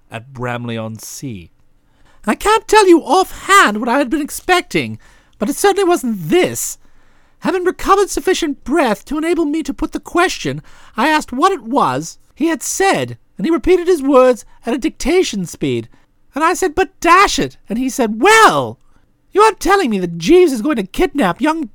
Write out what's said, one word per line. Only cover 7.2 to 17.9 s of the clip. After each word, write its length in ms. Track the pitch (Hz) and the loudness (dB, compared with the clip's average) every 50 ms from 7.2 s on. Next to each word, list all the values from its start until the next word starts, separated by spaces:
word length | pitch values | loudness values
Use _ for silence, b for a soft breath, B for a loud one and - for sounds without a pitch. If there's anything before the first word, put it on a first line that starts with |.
| _ _ _ _ | _ _ _ _
Having 260 | - 247 359 381 359 | -6 -4 -4 -2 -2
recovered 440 | 359 - - - 226 392 392 403 359 | -2 -4 -4 0 0 2 2 2 0
sufficient 540 | - 349 - 381 370 - - 302 277 - - | -2 -4 -2 -2 -2 -2 -2 -6 -6 -8 -6
breath 400 | 233 262 349 302 233 208 - - | -4 0 0 0 0 -2 -4 -6
to 140 | - 269 311 | -8 -6 -4
enable 260 | 311 330 359 311 330 | -2 -2 -2 -2 -2
me 200 | 294 285 320 302 | -2 -2 -4 -6
to 100 | - 240 | -6 -6
put 180 | - 311 311 | -6 -8 -8
the 80 | - 311 | -8 -12
question, 640 | - - - 349 359 359 - - - 151 127 156 b b b b b b b | -12 -4 -2 0 0 0 -2 -6 -6 -8 -8 -8 b b b b b b b
I 140 | - 233 311 | -2 0 0
asked 240 | 311 311 302 - - | 0 0 -2 -4 -4
what 180 | 247 320 392 | 0 0 0
it 100 | 403 294 | 0 -2
was 560 | 208 226 247 277 196 143 127 135 160 - - - _ _ _ | -6 -4 0 0 0 0 0 -4 -6 -8 -16 -20 _ _ _
he 140 | _ 277 330 | _ -4 -2
had 160 | 320 240 - | -2 -4 -6
said, 540 | - - - 381 392 320 170 131 123 120 - _ _ _ - | -8 -4 -2 0 0 0 0 -2 -6 -8 -16 _ _ _ -6
and 80 | 185 | -2
he 60 | 320 | -2
repeated 340 | 330 330 - 311 370 349 349 | -2 0 2 2 2 2 4
his 160 | 339 381 302 | 0 0 0
words 440 | 262 277 294 254 254 254 254 - - b b b b | 0 2 4 4 6 4 2 0 -6 b b b b
at 80 | 240 226 | -6 -6
a 40 | 277 | -4
dictation 680 | 208 - - - - 247 330 370 339 - - 202 180 | -4 -6 -8 -4 -2 0 2 2 0 0 -4 -8 -8
speed. 440 | 156 - - - 143 123 117 120 - b b b b b _ _ _ _ | -8 -8 -6 -4 -4 -4 -4 -6 -10 b b b b b _ _ _ _
And 80 | 269 | -2
I 120 | 320 330 359 | -2 0 0
said, 200 | - 381 370 294 | 0 -2 -2 -2
"But 240 | - 381 - _ _ | -2 -4 -4 _ _
dash 360 | - 339 339 370 403 381 - - | 2 4 4 6 4 2 0 -2
it," 180 | 165 131 - _ _ - | -4 -6 -6 _ _ -8
and 100 | 196 233 | -6 -4
he 120 | 262 | -4
said, 320 | 262 | -4